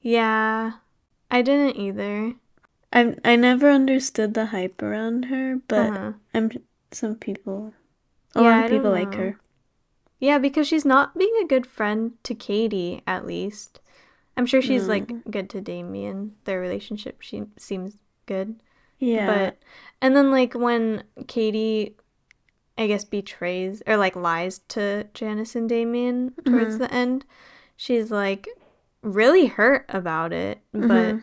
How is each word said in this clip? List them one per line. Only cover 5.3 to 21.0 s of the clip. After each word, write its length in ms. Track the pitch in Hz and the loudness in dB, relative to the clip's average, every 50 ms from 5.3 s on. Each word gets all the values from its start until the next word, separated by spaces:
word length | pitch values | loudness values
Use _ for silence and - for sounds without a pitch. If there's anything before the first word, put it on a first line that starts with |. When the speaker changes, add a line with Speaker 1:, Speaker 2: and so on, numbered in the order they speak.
| 269 262 262 262 262 262 - _ | -4 -4 -4 -4 -4 -6 -4 _
Speaker 2:
but 220 | 220 214 226 220 208 | 0 0 0 0 -2
Speaker 1:
Uh-huh. 200 | 190 196 214 214 - _ _ _ | -6 -8 -10 -12 -12 _ _ _
Speaker 2:
I'm, 180 | 226 220 220 220 240 - _ _ _ _ _ - | -2 -2 -2 -4 -8 -18 _ _ _ _ _ -12
some 240 | - - 220 214 | -8 -6 -6 -6
people, 580 | 226 - - 196 202 _ 208 190 196 214 220 - _ _ _ _ _ _ _ _ _ _ _ _ | -8 -8 -10 -10 -8 _ -10 -10 -10 -10 -14 -18 _ _ _ _ _ _ _ _ _ _ _ _
a 80 | 247 240 | 4 6
Speaker 1:
Yeah, 60 | 233 | 6
Speaker 2:
lot 100 | 226 226 | 6 6
of 60 | 226 | 4
Speaker 1:
I 40 | 226 | 2
don't 100 | 226 220 | 0 2
Speaker 2:
people 120 | - 208 190 | 2 2 2
like 180 | - 190 196 | 0 0 -4
Speaker 1:
know. 60 | 196 208 | -4 -6
Speaker 2:
her. 220 | - 214 - _ _ _ _ _ _ _ _ _ _ _ _ _ _ _ _ _ | -6 -6 -6 _ _ _ _ _ _ _ _ _ _ _ _ _ _ _ _ _
Speaker 1:
Yeah, 180 | - 277 294 285 | 0 2 2 2
because 280 | 254 277 277 311 302 | 2 0 0 0 0
she's 180 | 277 330 311 294 | 2 0 0 2
not 320 | 285 262 269 277 - _ | 4 4 4 4 2 _
being 180 | 330 370 415 453 453 381 | 0 0 2 2 0 0
a 40 | |
good 200 | 311 269 262 247 | 2 0 0 0
friend 460 | - _ - 220 208 214 220 226 233 233 _ _ | -2 _ -4 -4 -2 -2 -2 -4 -6 -8 _ _
to 100 | - 240 | -10 -10
Katie, 680 | 214 - - 202 208 226 220 208 190 175 175 180 - _ | -10 -6 -4 -2 -2 -2 -2 -2 -4 -6 -6 -8 -8 _
at 200 | - 185 185 - | -6 -6 -6 -6
least. 540 | - - 175 180 202 208 - - - _ - _ _ _ _ _ _ _ _ _ _ _ | -8 -8 -8 -8 -8 -10 -12 -20 -20 _ -20 _ _ _ _ _ _ _ _ _ _ _
I'm 100 | - 247 | -4 -2
sure 160 | 247 - 262 254 | 2 2 2 2
she's, 200 | - 269 247 202 185 | 2 0 0 0 0
Speaker 2:
No. 60 | 214 | -2
Speaker 1:
like, 360 | 202 202 - 240 233 - - | -2 -4 -6 -12 -12 -12 -8
good 200 | 214 208 190 190 | -8 -8 -8 -8
to 100 | - 202 | -10 -12
Damien. 760 | 190 180 175 175 175 175 190 196 196 202 196 196 202 214 208 _ _ | -10 -10 -10 -10 -10 -10 -10 -10 -10 -8 -10 -10 -12 -12 -14 _ _
Their 160 | - 190 185 | -8 -6 -6
relationship 600 | 180 180 185 202 202 - 208 208 - - - _ | -4 -6 -6 -8 -8 -10 -12 -12 -12 -14 -16 _
she-, 240 | - - - 208 208 208 _ | -18 -14 -12 -12 -12 -14 _
seems 400 | - - - 196 185 185 196 208 _ _ _ _ _ _ | -20 -12 -10 -10 -8 -8 -12 -14 _ _ _ _ _ _
good. 300 | - 202 190 190 214 220 226 _ _ _ _ _ _ _ _ | -8 -6 -6 -6 -6 -10 _ _ _ _ _ _ _ _ _
Speaker 2:
Yeah. 280 | 269 240 233 226 202 | -2 0 0 0 2
Speaker 1:
But, 320 | 196 214 202 196 185 - _ _ _ - - - - _ _ | 0 2 2 0 -2 -4 _ _ _ -20 -20 -20 -20 _ _
and 160 | - 262 262 | 2 4 6
then, 140 | 285 285 269 | 6 6 6
like, 240 | 269 262 254 247 - | 4 4 2 2 0
when 500 | 233 240 240 240 233 226 220 220 214 | -2 0 0 0 0 0 0 -2 -4